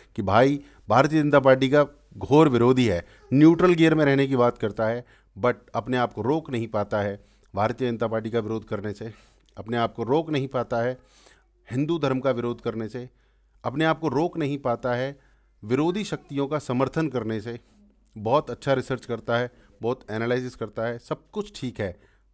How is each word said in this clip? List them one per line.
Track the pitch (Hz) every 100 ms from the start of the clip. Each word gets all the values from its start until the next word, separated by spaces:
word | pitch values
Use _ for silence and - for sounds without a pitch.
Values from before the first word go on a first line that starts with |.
| - -
कि |
भाई | 95 104 135 143 - - -
भारतीय | 110 143 156
जनता | 147 143
पार्टी | 135 131 135
का | 147 143 - _ 104
घोर | 95 143 160
विरोधी | 120 120 127 120
है। | 87 - - -
न्यूट्रल | 131 156 165 180
गियर | 170 160 156
में | 147
रहने | 135 139
की | 131
बात | 120 120
करता | 110 101 110
है, | 120 - _ _ 98
but | 123 120 _ -
अपने | 110 123
आप | 120
को | 117
रोक | 110 160 156
नहीं | 123 113
पाता | 107 104 107
है। | 101 101 _ _ _ 95
भारतीय | 107 120 123
जनता | 117 113
पार्टी | 110 110
का | 117
विरोध | 107 110 107
करने | 104 104
से | 98 110 - _ _ _ -
अपने | 104 120
आप | -
को | -
रोक | 113 147 156
नहीं | 151 135
पाता | 131 113 117
है, | 120 127 _ _ - _ _ _ -
हिंदू | 127 151 170
धर्म | 143 131
का | 135
विरोध | 120 120 117
करने | 117 110 110
से | 123 127 _ _ _ _ _
अपने | - 131 160
आप | 160
को | 160
रोक | 127 170 165
नहीं | 143 139
पाता | 135 117 127
है, | 120 135 139 _ _ _ _
विरोधी | 107 131 160 185
शक्तियों | 202 151 - 139 139
का | 151
समर्थन | - 123 131 - 143
करने | 123 110 110
से। | 117 117 _ _ _ _ _ 110
बहुत | 104 139 151
अच्छा | 120 143
रिसर्च | 135 123 127 -
करता | 113 113 120
है, | 123 - _ -
बहुत | 110 127 -
एनालिसिस | 110 117 123 123 -
करता | 107 113
है, | 113 120
सब | - 156 _
कुछ | 214 208 -
ठीक | 127 113
है, | 101 - _ _ _